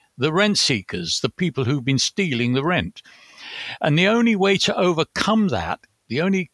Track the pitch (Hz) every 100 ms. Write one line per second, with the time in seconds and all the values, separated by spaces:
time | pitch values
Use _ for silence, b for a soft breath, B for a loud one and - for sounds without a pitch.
0 | _ - 139 160 208 202 - 120 - 92
1 | 85 - - - 180 - 131 147 123 135
2 | - - 185 120 120 127 147 175 85 -
3 | B B B B B B B B - 147
4 | 190 226 233 208 196 196 - 196 185 160
5 | 151 - - 220 202 113 85 - _ _
6 | - 117 180 190 175